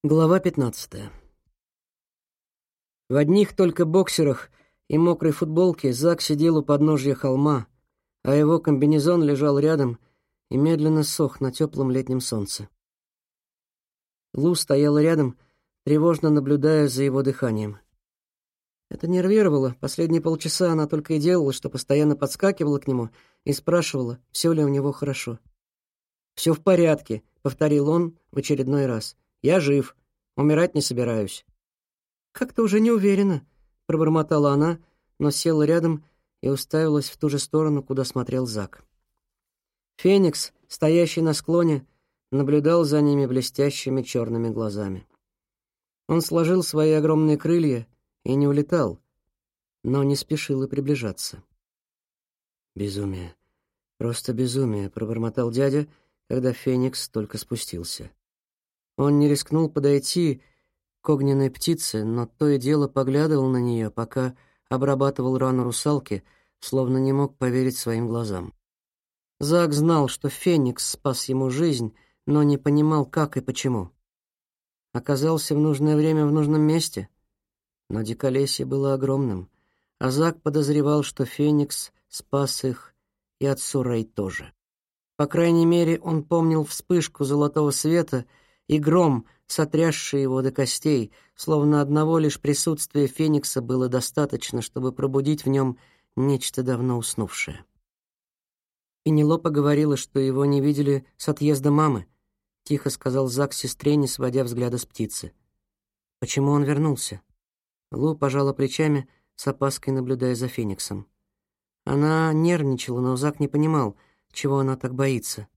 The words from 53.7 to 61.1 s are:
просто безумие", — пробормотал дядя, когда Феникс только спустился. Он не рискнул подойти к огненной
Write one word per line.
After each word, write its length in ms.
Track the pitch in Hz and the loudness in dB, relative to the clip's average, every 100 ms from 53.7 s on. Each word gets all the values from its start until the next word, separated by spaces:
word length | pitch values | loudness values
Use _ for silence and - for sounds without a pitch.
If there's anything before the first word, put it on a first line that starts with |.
| _ _ _ | _ _ _
просто 380 | 117 120 - | -6 -4 -6
безумие", — 560 | 113 127 127 131 104 98 | -4 -2 -2 -2 -2 -6
пробормотал 600 | - 110 113 113 113 120 | -8 -6 -4 -4 -4 -4
дядя, 380 | 117 139 143 151 _ _ _ _ | 0 0 0 -4 _ _ _ _
когда 240 | 127 127 | -4 -2
Феникс 560 | 120 - 127 127 131 - | -4 -2 0 -2 -4 -8
только 300 | 113 104 110 | -8 -8 -10
спустился. 720 | - 117 - 87 87 - 104 _ _ _ _ _ _ _ _ - | -10 -10 -8 -10 -10 -12 -14 _ _ _ _ _ _ _ _ -2
Он 220 | 139 147 | 2 4
не 100 | 147 | 4
рискнул 400 | 143 - 156 160 | 2 0 0 0
подойти 760 | 160 139 143 139 175 165 135 _ _ _ _ _ _ | 0 2 2 0 0 0 -2 _ _ _ _ _ _
к 60 | |
огненной 420 | - | -2